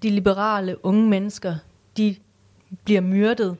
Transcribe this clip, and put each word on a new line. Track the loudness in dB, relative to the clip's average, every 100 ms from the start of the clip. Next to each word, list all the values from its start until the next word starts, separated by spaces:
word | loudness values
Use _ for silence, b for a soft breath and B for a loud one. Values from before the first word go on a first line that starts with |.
de | -2
liberale | 0 2 0 0 -2 -4 -4
unge | 0 2 4
mennesker, | 2 -2 -6 -6 -8 -10 _ _ -2
de | -2 -2 _ _ _ _ -20 -12
bliver | 0 2
myrdet, | 2 2 2 0 -2 -4